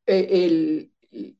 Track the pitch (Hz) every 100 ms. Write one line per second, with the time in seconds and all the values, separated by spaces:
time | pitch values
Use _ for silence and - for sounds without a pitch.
0 | - 190 - 190 180 160 156 156 - _
1 | _ - -